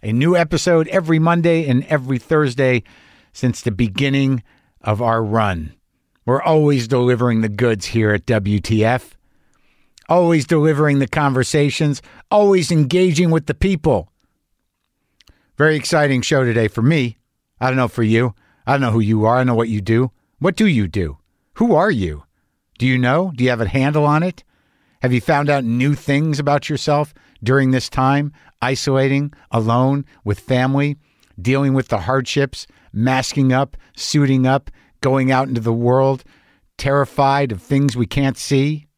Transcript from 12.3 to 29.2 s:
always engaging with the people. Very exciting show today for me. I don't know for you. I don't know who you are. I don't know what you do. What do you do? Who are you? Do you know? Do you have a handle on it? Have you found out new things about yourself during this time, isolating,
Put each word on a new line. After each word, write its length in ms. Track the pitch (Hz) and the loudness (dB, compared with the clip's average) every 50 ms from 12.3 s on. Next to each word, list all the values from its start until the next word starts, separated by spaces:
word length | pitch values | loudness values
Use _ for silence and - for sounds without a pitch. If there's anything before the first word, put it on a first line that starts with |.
| - | 2
always 400 | 208 208 202 196 185 165 123 175 | 4 4 4 4 2 2 0 2
engaging 580 | 160 151 127 143 180 185 185 160 143 180 170 | 0 2 2 2 2 2 2 2 2 2 2
with 160 | 160 165 151 | 2 0 0
the 80 | - - | -4 -4
people. 560 | - - 190 196 160 _ 160 131 98 76 - _ _ _ _ _ _ _ _ _ _ _ _ _ _ _ _ _ _ _ _ _ _ _ _ - _ _ _ _ | -2 0 -2 -2 0 _ 0 0 0 -2 -6 _ _ _ _ _ _ _ _ _ _ _ _ _ _ _ _ _ _ _ _ _ _ _ _ -20 _ _ _ _
Very 200 | _ 143 156 156 | _ 0 0 0
exciting 460 | 151 - - - 160 147 143 135 127 120 | 0 -2 -2 0 0 2 2 0 0 0
show 200 | - 156 139 131 | 0 0 2 2
today 260 | 123 113 117 113 107 | 2 2 0 0 0
for 140 | - - 113 | 0 0 2
me. 360 | 131 165 160 131 120 110 _ _ _ _ _ _ _ _ _ | 2 2 2 0 -2 -6 _ _ _ _ _ _ _ _ _
I 80 | 120 127 | -4 -2
don't 80 | 127 | 0
know 100 | 131 127 | 0 -2
for 160 | 117 - - 117 | -2 -2 -2 0
you. 320 | 107 110 113 123 123 104 _ _ _ _ _ _ | 2 2 2 0 0 -4 _ _ _ _ _ _
I 60 | - 135 | -2 0
don't 80 | 139 | 0
know 100 | 139 120 | 0 0
who 100 | 107 117 | 0 0
you 260 | 110 104 110 110 107 | 0 0 0 0 2
are. 100 | 110 120 | 2 2
I 40 | 127 | 2
don't 60 | 127 | 2
know 80 | 127 120 | 0 0
what 140 | 113 117 113 | 0 -2 -2
you 140 | 113 104 98 | -4 -6 -2
do. 280 | 92 113 117 127 123 _ _ _ _ _ _ | 0 0 0 0 -2 _ _ _ _ _ _
What 160 | 139 180 185 | -4 -4 0
do 100 | - 220 | 0 0
you 220 | 208 165 120 104 87 | 2 2 0 -2 -2
do? 300 | 76 107 90 78 69 - _ _ _ _ _ _ _ | -2 -4 -4 -4 -6 -12 _ _ _ _ _ _ _
Who 220 | - 220 240 208 | -2 0 2 2
are 140 | 151 175 214 | 2 2 2
you? 340 | - 220 190 82 76 73 - _ _ _ _ _ _ _ _ _ _ _ | 0 -2 -2 -4 -6 -10 -14 _ _ _ _ _ _ _ _ _ _ _
Do 80 | 123 | -2
you 120 | 131 127 127 | 0 0 0
know? 320 | 123 123 131 160 185 190 160 | 0 0 0 0 -2 -4 -4
Do 80 | 117 123 | -2 0
you 60 | 127 | 0
have 100 | 123 113 | 0 0
a 80 | 113 98 | -2 -2
handle 380 | - 135 131 139 147 151 147 | -2 0 0 0 0 0 0
on 160 | 147 147 156 165 | 0 0 0 -2
it? 200 | 185 175 - _ _ _ _ _ _ _ _ _ _ _ _ - | -2 -6 -8 _ _ _ _ _ _ _ _ _ _ _ _ -2
Have 100 | 127 123 | 0 0
you 80 | 123 | 0
found 280 | 110 - 160 143 147 143 | 0 0 0 0 0 0
out 160 | 147 139 131 | 0 0 0
new 300 | 113 117 123 127 143 147 | -2 -2 0 0 0 -2
things 460 | 143 - - 143 139 151 160 151 139 | -2 -2 -2 -2 0 0 -2 -2 -2
about 280 | 147 143 143 143 - - | -2 0 0 -2 -2 -4
yourself 460 | 156 131 - - 147 143 151 147 _ _ _ _ _ _ - | -6 -6 -2 -2 -2 -2 -2 -4 _ _ _ _ _ _ -2
during 280 | 104 131 139 135 131 | 0 2 2 2 2
this 180 | 131 127 117 - | 0 0 -2 -4
time, 420 | - - 131 131 139 143 147 147 - _ _ - _ _ - | -4 -2 0 0 0 0 -2 -4 -8 _ _ -20 _ _ -4
isolating, 680 | 123 135 127 - - 135 135 135 135 135 139 | -4 -4 -4 -2 -2 0 0 2 2 0 0